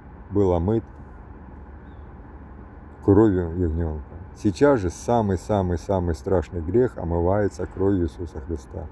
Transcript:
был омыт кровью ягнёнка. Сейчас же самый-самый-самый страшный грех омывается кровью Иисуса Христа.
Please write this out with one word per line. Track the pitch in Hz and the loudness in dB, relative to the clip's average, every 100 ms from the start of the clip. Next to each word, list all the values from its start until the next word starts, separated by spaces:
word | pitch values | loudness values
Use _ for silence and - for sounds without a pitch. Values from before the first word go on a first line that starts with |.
| - - - | -18 -18 -4
был | 95 98 | 2 4
омыт | 87 90 113 - - - - - - - - - - - - - - - - - - - - - - | 4 2 0 -2 -18 -18 -18 -18 -18 -18 -18 -18 -18 -18 -18 -18 -18 -18 -18 -18 -18 -18 -18 -18 -4
кровью | - 98 113 90 85 87 | 6 8 8 6 0 0
ягнёнка. | 87 80 82 76 - 85 - - | 0 0 -2 -4 -8 -14 -16 -2
Сейчас | 104 - 143 127 | -2 4 4 6
же | 90 | 2
самый-самый-самый | - - 120 104 92 - 104 92 85 - 95 87 78 | -4 0 2 2 -2 0 0 2 -2 0 0 0 -4
страшный | 98 92 85 90 | 2 0 0 -6
грех | 82 113 123 - | 0 2 2 0
омывается | 85 85 87 104 98 - 85 | -2 0 2 2 0 -2 -10
кровью | 92 98 98 | 0 2 2
Иисуса | 80 - 85 - | 0 -4 -10 -10
Христа. | 73 80 - 90 80 | -8 -8 -8 -12 -12